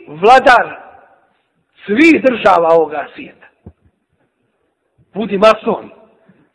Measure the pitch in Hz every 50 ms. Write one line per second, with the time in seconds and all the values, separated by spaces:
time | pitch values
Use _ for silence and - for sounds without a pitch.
0 | _ - 147 156 185 214 254 262 - 277 247 220 180 151 127 - - - - _
1 | _ _ _ _ _ _ _ _ _ _ _ _ _ _ _ _ - - 208 240
2 | 320 330 311 226 190 262 247 208 - 214 185 170 170 160 165 170 160 151 151 147
3 | 139 - - - 147 - - _ _ _ _ _ _ - - _ _ _ _ _
4 | _ _ _ _ _ _ _ _ _ _ _ _ _ _ _ _ _ _ _ _
5 | _ _ - 185 226 196 208 185 202 220 214 214 - 233 185 - - - - _
6 | _ _ _ _ _ _ _ _ _ _ _